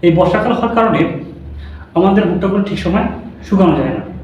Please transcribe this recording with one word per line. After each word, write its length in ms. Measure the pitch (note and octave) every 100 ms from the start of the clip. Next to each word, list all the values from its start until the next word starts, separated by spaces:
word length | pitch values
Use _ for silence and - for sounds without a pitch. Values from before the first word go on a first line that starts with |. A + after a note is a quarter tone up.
এই 100 | F3
বর্ষাকাল 400 | E3 F3 G3+ A#3
হওয়ার 240 | A3+ A3+ A#3
কারণে 260 | A3 - - - - - - - - - -
আমাদের 300 | E3+ F#3+ G3 F3
ভুট্টাগুলো 380 | E3+ F#3+ G3
ঠিক 160 | - -
সময় 260 | F3+ G3+ A#3+ - - - -
শুকানো 300 | F#3+ F3+ D3
যায় 160 | C3+ -
না 60 | - -